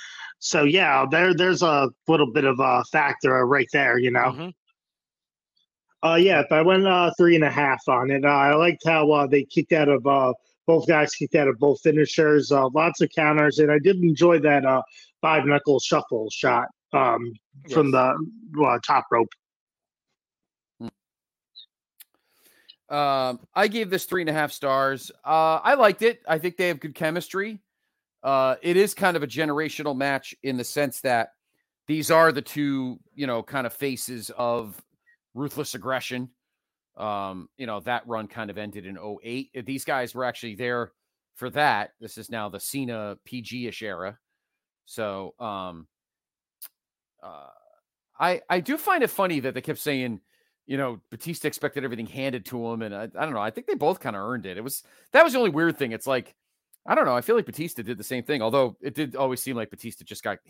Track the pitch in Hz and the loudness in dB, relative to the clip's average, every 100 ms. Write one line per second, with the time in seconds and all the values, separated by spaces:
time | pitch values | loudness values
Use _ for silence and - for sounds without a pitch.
0 | - - - - - 170 143 185 165 135 | -18 -16 -18 -12 -4 2 4 4 2 2
1 | 131 160 185 170 185 160 165 143 127 - | 2 2 2 4 2 2 2 2 0 -2
2 | - 160 135 143 135 123 131 123 117 160 | 2 2 2 2 2 2 2 2 0 0
3 | 143 131 139 131 123 139 120 147 131 120 | 0 0 2 4 4 2 2 2 2 2
4 | 127 123 127 127 175 - _ _ _ _ | 2 2 0 -2 -12 -14 _ _ _ _
5 | _ _ _ _ _ _ _ _ _ - | _ _ _ _ _ _ _ _ _ -2
6 | 160 165 190 160 143 156 165 190 196 180 | 2 6 6 4 4 4 4 4 4 4
7 | 175 - 175 165 143 127 139 127 - 123 | 2 4 6 6 4 2 0 0 0 0
8 | 131 139 143 143 139 151 175 160 160 160 | 2 2 2 4 4 4 4 2 2 4
9 | 147 147 139 143 131 170 - 165 143 135 | 4 4 4 2 2 -2 2 4 4 4
10 | 131 139 127 123 _ _ - 165 - 156 | 4 4 2 0 _ _ 2 2 4 2
11 | 147 - 143 165 139 117 143 139 160 151 | 2 -2 0 2 2 2 2 4 2 4
12 | 143 - 156 151 120 139 131 147 165 - | 2 2 4 4 4 2 2 2 0 0
13 | 156 - 151 151 151 147 151 151 165 190 | -2 2 2 4 2 4 4 4 4 4
14 | 170 147 175 165 147 143 131 131 - - | 4 6 6 6 4 4 4 0 -2 -12
15 | - _ 160 156 139 143 - 131 - 156 | -20 _ 0 2 2 2 4 2 2 -2
16 | - 117 110 - 135 120 120 _ _ 143 | 0 -4 -6 -2 0 0 -2 _ _ 0
17 | 127 117 120 110 _ 139 - 160 143 131 | 2 0 -4 -12 _ -20 -2 2 4 4
18 | 127 131 160 - - 147 135 120 - 135 | 2 0 -6 -12 -6 0 2 2 0 0
19 | - 117 110 - _ _ _ _ _ _ | 2 2 2 -4 _ _ _ _ _ _
20 | _ _ _ _ _ _ _ - 113 - | _ _ _ _ _ _ _ -18 -18 -18
21 | _ _ _ _ _ - - _ _ - | _ _ _ _ _ -20 -20 _ _ -20
22 | - _ _ _ _ _ _ _ - 147 | -20 _ _ _ _ _ _ _ -6 -2
23 | 143 135 131 120 _ 175 214 226 202 185 | 0 0 -2 -6 _ 0 0 0 -4 -4
24 | - 185 160 151 147 - 143 135 135 131 | -4 -4 -2 -2 -4 -4 -2 0 0 -4
25 | - - 127 160 160 160 220 269 214 190 | -10 -10 0 2 2 2 2 4 4 4
26 | 226 - - 160 175 175 180 156 156 - | -2 -2 -4 -2 -4 -2 -2 -4 -8 -6
27 | 160 170 - 190 208 208 _ _ _ _ | -4 -4 -6 -8 -8 -10 _ _ _ _
28 | _ _ 135 135 131 127 170 175 208 - | _ _ -2 2 2 0 0 2 2 2
29 | 190 165 139 117 156 147 156 - 151 131 | 0 0 -4 -4 -2 -2 -4 -6 -6 -4
30 | 139 135 - - 135 127 120 147 143 - | -2 -4 -8 -10 -6 -6 -4 -4 -4 -2
31 | 131 117 110 _ _ _ _ _ - 156 | 0 0 -2 _ _ _ _ _ -6 -4
32 | 147 160 160 151 - 147 143 135 127 117 | 2 6 6 2 -6 -4 -4 -4 -6 -10
33 | _ - 139 117 110 139 120 - 143 123 | _ -8 -6 -6 -6 -6 -6 -6 -6 -6
34 | - 120 104 117 120 117 107 90 _ _ | -10 -12 -12 -6 -4 -4 -6 -16 _ _
35 | _ _ _ 117 143 139 143 120 127 127 | _ _ _ -10 -10 -8 -10 -8 -6 -6
36 | - 123 127 _ _ _ _ _ _ - | -6 -10 -10 _ _ _ _ _ _ -12
37 | 107 101 98 92 - - 123 104 117 120 | -8 -6 -8 -10 -16 -14 -10 -8 -6 -8
38 | 120 113 104 117 107 98 107 98 90 95 | -6 -8 -8 -12 -12 -12 -14 -14 -16 -16
39 | 104 101 117 127 135 127 117 135 - 135 | -14 -14 -12 -12 -12 -14 -10 -10 -6 -6
40 | 120 123 123 113 117 98 123 120 117 _ | -6 -8 -8 -8 -12 -8 -6 -6 -8 _
41 | _ _ _ - 127 139 147 107 - _ | _ _ _ -14 -8 -2 0 -2 -6 _
42 | 110 - 107 117 104 95 - 139 127 113 | -20 -18 -12 -10 -10 -10 -10 -8 -8 -8
43 | 104 98 - 127 107 123 117 - 107 87 | -10 -12 -16 -16 -12 -12 -10 -10 -12 -10
44 | 92 113 _ _ _ _ _ _ _ - | -10 -14 _ _ _ _ _ _ _ -10
45 | 107 98 95 - 117 98 92 85 80 _ | -8 -8 -12 -12 -10 -10 -10 -14 -20 _
46 | _ _ _ _ _ _ - _ _ _ | _ _ _ _ _ _ -20 _ _ _
47 | _ _ 92 76 69 50 _ _ _ _ | _ _ -20 -20 -20 _ _ _ _ _
48 | _ - 170 180 - 180 180 311 415 359 | _ -4 -2 -2 -4 -4 -4 -4 -2 0
49 | 233 - 185 151 131 170 160 147 151 139 | 0 -2 -2 -2 -4 -6 -8 -8 -6 -4
50 | 127 107 _ _ _ _ - 135 131 113 | -4 -8 _ _ _ _ -10 -6 -6 -8
51 | - 113 170 165 151 - 143 147 131 117 | -16 -14 -12 -6 -8 -6 -8 -6 -8 -8
52 | 110 - 135 123 - 127 117 113 110 101 | -10 -8 -8 -8 -10 -8 -8 -8 -8 -10
53 | 113 90 156 120 107 240 330 403 147 185 | -12 -8 -6 -4 -6 -8 -8 -2 -2 -2
54 | 131 101 104 123 95 90 120 - - _ | -6 -8 -8 -8 -10 -12 -10 -12 -14 _
55 | _ 269 330 254 220 147 165 - 127 113 | _ 4 4 4 0 0 0 -2 -6 -6
56 | 131 127 - _ _ _ _ _ - 269 | -4 -4 -6 _ _ _ _ _ -2 0
57 | 190 123 120 233 147 127 170 - 107 107 | 2 0 0 -2 -2 -8 -10 -10 -10 -10
58 | - 127 113 143 113 135 123 95 143 - | -8 -8 -6 -4 0 0 0 -4 -12 -8
59 | 143 131 135 127 135 120 107 101 117 - | -8 -4 -4 -4 -8 -8 -10 -14 -16 -16
60 | - 104 110 95 | -20 -12 -10 -10